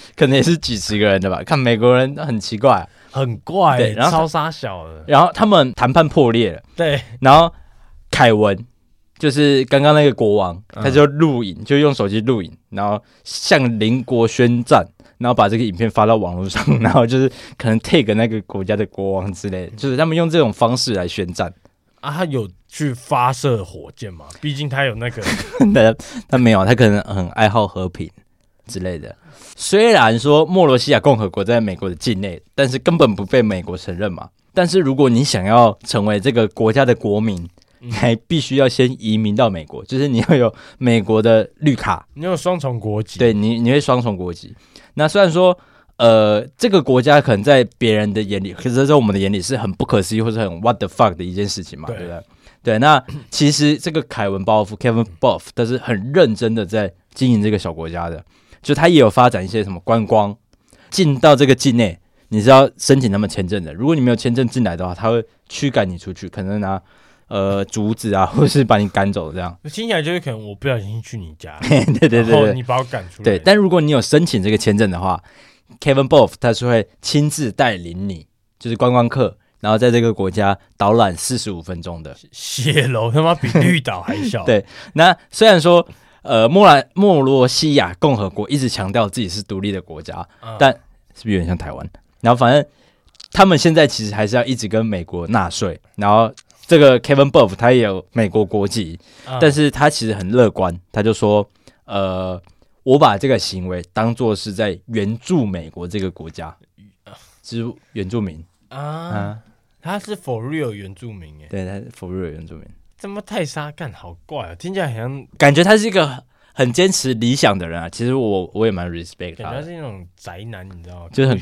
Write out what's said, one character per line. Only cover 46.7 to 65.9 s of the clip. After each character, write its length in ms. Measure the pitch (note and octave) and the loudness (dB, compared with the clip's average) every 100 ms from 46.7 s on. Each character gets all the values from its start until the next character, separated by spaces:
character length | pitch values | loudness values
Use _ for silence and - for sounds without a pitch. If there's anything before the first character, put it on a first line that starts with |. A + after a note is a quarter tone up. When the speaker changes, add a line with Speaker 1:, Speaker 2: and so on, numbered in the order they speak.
| F#3+ | 2
Speaker 1:
国 200 | D3 B2+ | 2 2
家 200 | B2+ D3 | 4 4
可 100 | C#3 | 4
能 100 | G2+ | 0
在 220 | C#3 C3+ A2+ - | 4 4 2 -2
别 160 | A#2 | 0
人 180 | G#2+ G#2 | 0 0
的 80 | G#2 | -4
眼 220 | G2 G2+ | -4 -6
里， 80 | F#2+ | -8
可 160 | F2 B2+ | -8 -2
是 160 | A#2+ C#3 | 0 4
在 80 | D3+ | 4
我 60 | |
们 120 | G#2+ | 2
的 60 | G2 | 0
眼 120 | F#2+ | 0
里 100 | G2+ | -2
是 140 | F2 B2 | -4 -6
很 160 | G#2 | -6
不 120 | F#2 - | -6 -2
可 160 | G#2+ | 0
思 160 | F2+ A2 | 0 -2
议 40 | |
或 80 | A2+ | -2
者 80 | A2 | -4
很 200 | G2+ E2+ | -6 -4
what 160 | A#2 A2 | -2 -2
the 80 | G2 | -4
fuck 280 | - A2 E2+ | 0 0 -2
的 80 | |
一 100 | F2+ | -8
件 140 | F#2 G2+ | -6 -6
事 160 | G#2 | -6
情 160 | E2+ D2+ | -12 -16
嘛， 80 | D#2 | -14
Speaker 2:
对。 100 | G2+ | -14
Speaker 1:
对 100 | F2 | -14
不 60 | |
对？ 100 | E2+ - _ _ _ | -16 -18 _ _ _
对， 160 | A#2+ A2 | -2 2
那 220 | D3 C#3 - C#3+ - | 4 2 0 -14 -10
其 220 | - D3 | 0 0
实 260 | C#3+ D3 D3+ | 2 0 0
这 140 | E3+ | -4
个 100 | D#3 | -6
凯 240 | - - G2+ | -6 -6 -4
文 160 | G2 | -4
鲍 200 | F#2+ G#2+ | 0 0
夫， 120 | G2+ G#2+ | 0 -4
Kevin 300 | B2 A2+ G#2+ E2+ | -2 0 -2 -2
Boff， 220 | B2+ E2+ - | -2 -2 -6
他 100 | - | -6
是 140 | A#2 B2 | -4 -4
很 340 | - G#2 A#2+ | -4 -6 0
认 220 | F3 C#3 G#2+ | 2 2 2
真 200 | A2+ A2+ | -2 -2
的 100 | F2+ | -2
在 260 | G#2+ F#2+ - _ | -4 -4 -8 _
经 180 | - B2+ | -2 0
营 100 | A2 | 2
这 100 | G#2+ | 2
个 80 | G#2 | -2
小 120 | F2+ | -4
国 160 | D#2+ E2 | -10 -10
家 220 | E2+ E2+ | -8 -10
的。 140 | D#2+ - _ _ _ | -10 -16 _ _ _
就 100 | - | -4
他 140 | C#3+ E3+ | 2 4
也 120 | D#3+ | 6
有 80 | A2 | 6
发 220 | B2+ B2 | 6 2
展 160 | G2 F#2 | 2 -4
一 20 | |
些 160 | A2 | -6
什 80 | G2+ | -6
么 80 | F2 | -6
观 220 | - A2+ G#2 | -2 -2 2
光， 280 | A2 G2+ G2+ _ _ _ _ _ | 0 0 -4 _ _ _ _ _
进 300 | - D#3+ C3 | -2 0 4
到 160 | D#3 C#3 | 6 6
这 100 | C3+ | 4
个 80 | |
境 240 | C3 C#3 A#2+ | 4 2 2
内， 220 | G#2 E2 _ _ - | 0 -4 _ _ -6
你 120 | G#2+ | 0
是 80 | A2 | 6
要 180 | C3 C#3 - | 8 6 2
申 200 | - C3+ | 2 2
请 120 | A#2+ | 2
他 80 | G2+ | 0
们 100 | G#2 | -2
签 180 | - F2+ | -4 -4
证 160 | G2+ | -6
的。 80 | D#2+ | -8
如 140 | E2 C#3 | -4 -2
果 80 | |
你 80 | D#3+ | 0
没 80 | B2 | 2
有 60 | A#2 | 0
签 180 | B2+ | 0
证 140 | A#2+ A#2+ | -2 -2
进 160 | C3+ | 0
来 120 | G#2 E2+ | -2 -4
的 80 | |
话， 120 | F#2 F2+ | -8 -6
他 160 | A2+ | -2
会 120 | A#2 A2 _ - | -2 -4 _ -18
驱 220 | - C#3+ | -6 -4
赶 180 | A#2+ | -2
你 120 | F#2+ | -2